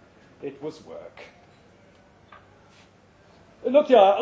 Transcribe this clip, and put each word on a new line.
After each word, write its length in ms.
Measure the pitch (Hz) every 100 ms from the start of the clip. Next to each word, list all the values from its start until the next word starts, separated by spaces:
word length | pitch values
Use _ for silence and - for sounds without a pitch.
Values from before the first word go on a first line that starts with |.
| _ _ _ _
It 200 | 143 139
was 200 | 151 -
work. 380 | 82 82 85 - - _ _ _ _ _ _ _ _ _ _ - _ _ _ _ _ _ _ _ _ _ _ _
"Look 240 | 254 277 294
here, 280 | 240 196 202